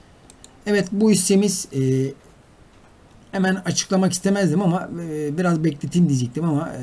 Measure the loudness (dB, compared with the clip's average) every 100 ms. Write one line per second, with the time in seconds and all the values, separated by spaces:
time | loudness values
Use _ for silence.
0 | -20 -20 -20 -20 -20 -12 -2 0 0 2
1 | 4 4 4 4 2 -2 -6 -2 0 0
2 | -2 -6 -20 -20 _ -20 -20 _ -20 _
3 | -20 -20 -8 -2 0 0 -2 -4 0 2
4 | 2 0 0 2 2 2 2 0 -4 -10
5 | -8 -6 -4 -2 0 0 -2 -4 -2 2
6 | 2 2 -2 -2 -2 -2 -4 -8